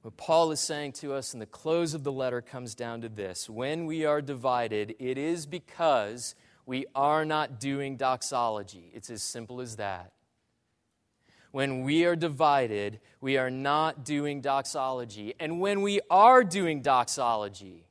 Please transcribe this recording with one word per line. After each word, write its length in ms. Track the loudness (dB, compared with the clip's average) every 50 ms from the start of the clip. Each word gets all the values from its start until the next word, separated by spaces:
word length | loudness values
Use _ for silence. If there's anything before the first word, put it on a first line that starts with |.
What 140 | _ -18 -16
Paul 360 | -12 0 4 4 4 4 4
is 80 | 0 -2
saying 320 | -4 -4 -4 -6 -6 -8
to 200 | -10 -10 -8 -6
us 220 | -6 -6 -6 -8 -10
in 60 | -12
the 60 | -12
close 480 | -14 -16 -10 -2 0 0 2 0 0 -4
of 100 | -4 -4
the 80 | -4
letter 280 | -4 -2 -2 -2 -2 -4
comes 340 | -6 -8 -12 -12 -10 -12 -10
down 260 | -8 -8 -8 -8 -8
to 80 | -10 -10
this. 420 | -8 -8 -8 -8 -8 -10 -10 -10
When 360 | -8 -6 -4 -4 -4 -4 -4
we 180 | -4 -4 -2 0
are 180 | 2 2 0
divided, 720 | 0 -4 -8 -2 0 0 2 2 0 0 -2 -2 -2 -4 -6 -8
it 200 | -4 -4 -4 -2
is 280 | -2 -2 -4 -4 -6
because 880 | -10 -12 -12 _ -14 -6 0 2 4 4 2 2 -2 -6 -8 -10 -12 -12 _ _ _ _ _ _
we 220 | -6 -6 -6 -6 -4 _
are 300 | 2 2 4 4 2 2
not 360 | 0 0 -2 -2 -4 -6 -8
doing 360 | -6 -4 -4 -4 -4 -6 -4
doxology. 920 | -2 0 0 0 0 -4 -4 -2 0 0 0 -2 -4 -8 -10 -16 -20 -20 -20 -20
It's 160 | -18 -14 -12
as 120 | -10 -8
simple 380 | -8 -8 -8 -10 -12 -10 -10 -10
as 160 | -10 -10 -8
that. 360 | -6 -6 -6 -6 -6 -10 -14 _ _ _ _ _ _ _ _ _ _ _ _ _ _ _ _ _ _ _ _ _ _ _ _ _ _ _ _
When 320 | -2 -2 -2 0 0 -2
we 220 | 0 2 4 4 4
are 100 | 4 4
divided, 880 | 2 0 -2 0 4 4 6 6 4 2 2 0 -2 -4 -4 -6 -10 _ _ _ _
we 160 | -2 0 0
are 140 | 2 0 0
not 540 | -4 -4 0 0 2 2 2 0 -2 -6 -6
doing 360 | -4 -2 -2 -2 -2 -4 -4
doxology. 960 | -2 -2 -2 0 -2 -4 -4 -4 -2 -2 -4 -4 -8 -10 -12 -12 -10 -12 -8 -8
And 200 | -6 -6 -4 -2
when 220 | 0 0 0 0
we 180 | 0 0 0 -2 2 6
are 360 | 8 10 10 12 12 10 8
doing 360 | 6 0 0 0 0 0 0
doxology 1080 | 2 4 4 4 4 2 -2 0 0 0 2 0 -2 -6 -8 -12 -16 -18 -18 -20 -20 _